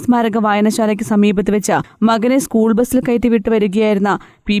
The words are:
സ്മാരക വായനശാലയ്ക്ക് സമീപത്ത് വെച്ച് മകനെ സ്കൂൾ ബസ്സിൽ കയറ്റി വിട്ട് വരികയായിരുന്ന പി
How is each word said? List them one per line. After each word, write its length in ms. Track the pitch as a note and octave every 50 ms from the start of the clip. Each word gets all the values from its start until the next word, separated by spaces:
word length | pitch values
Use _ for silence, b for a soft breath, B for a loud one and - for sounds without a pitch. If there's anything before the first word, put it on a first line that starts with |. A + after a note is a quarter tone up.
| -
സ്മാരക 340 | B3 B3 A#3+ A#3 A3+ G3+ A#3 G#3
വായനശാലയ്ക്ക് 640 | G#3 G3+ G#3 G#3 A3 G#3+ A#3+ A3 G#3+ G#3+ G3+ A3+ -
സമീപത്ത് 420 | A3 G#3 G3+ G#3 G3 G3 F#3+ G#3 G3+
വെച്ച് 220 | G#3 - - F3 C#3+ - B B B G#3+ A3+
മകനെ 280 | A3+ A3 A3 B3 C4 C#4 C4
സ്കൂൾ 260 | - - A3 A3 A3 A3+ A3
ബസ്സിൽ 220 | B3 - - B3+ B3
കയറ്റി 240 | B3+ A#3+ A#3 A#3+ A#3+ A#3
വിട്ട് 160 | A3 G3 A3 A3+
വരികയായിരുന്ന 580 | G#3+ G#3 G3+ F3+ A3 A3 G#3+ G#3 G3 G3+ G3+ F3+ - B B B B B
പി 120 | - G#3 G#3